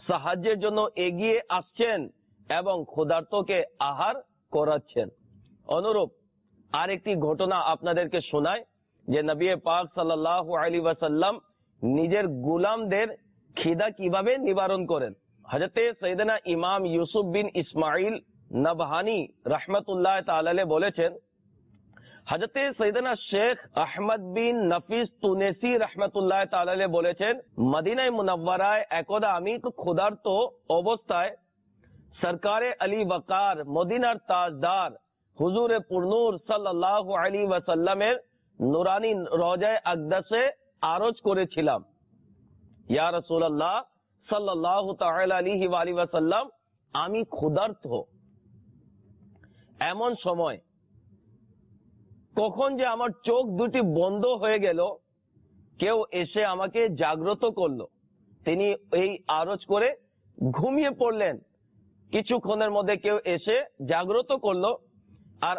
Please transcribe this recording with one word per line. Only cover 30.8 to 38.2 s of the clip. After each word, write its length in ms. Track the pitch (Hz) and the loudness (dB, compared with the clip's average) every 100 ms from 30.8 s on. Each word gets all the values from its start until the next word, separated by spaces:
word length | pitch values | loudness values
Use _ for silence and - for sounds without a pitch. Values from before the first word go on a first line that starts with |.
| 185 226 - 175 196 - _ _ _ _ _ - - - | 2 -2 -2 -2 -2 -6 _ _ _ _ _ -20 -20 -6
সরকারে 520 | 175 170 202 220 247 - | -4 -2 0 0 -2 -2
আলী 240 | 185 214 | -2 0
ওয়াকার 600 | 190 175 - 190 202 160 | -2 -2 -2 0 0 -2
মদিনার 520 | 143 156 180 240 240 226 | -2 -2 0 0 0 0
তাজদার 720 | - 180 175 143 170 190 165 110 _ _ _ - | 0 0 0 -2 0 0 -2 -6 _ _ _ -2
হুজুরে 380 | 165 208 240 226 | 0 2 2 0
পুরনূর 600 | - 180 180 226 233 180 - | 0 -2 0 2 2 0 -2
সাল্লাল্লাহু 680 | 214 196 175 185 208 190 | -2 0 0 2 0 0
আলাইহি 320 | 190 185 196 202 | 0 0 0 0
ওয়াসাল্লামের 720 | 180 180 165 175 196 214 247 | 0 0 0 2 2 2 0